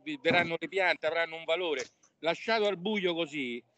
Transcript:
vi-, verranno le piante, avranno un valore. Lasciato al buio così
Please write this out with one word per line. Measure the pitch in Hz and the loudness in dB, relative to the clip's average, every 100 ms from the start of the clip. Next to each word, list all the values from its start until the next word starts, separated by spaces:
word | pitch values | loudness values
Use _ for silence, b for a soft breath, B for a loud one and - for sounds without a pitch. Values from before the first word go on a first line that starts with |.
vi-, | 156 143 | -10 -2
verranno | 165 175 170 165 | 2 4 2 -2
le | - | -4
piante, | 190 180 147 156 | 0 2 2 0
avranno | 165 165 160 | 0 -2 -4
un | 160 | -2
valore. | 165 175 131 117 _ _ _ | 0 0 -2 -4 _ _ _
Lasciato | 156 170 - 226 208 | -2 -2 0 2 2
al | 180 | 0
buio | 190 208 180 165 | -2 0 0 0
così | 156 147 123 117 - | -2 -4 -4 -6 -10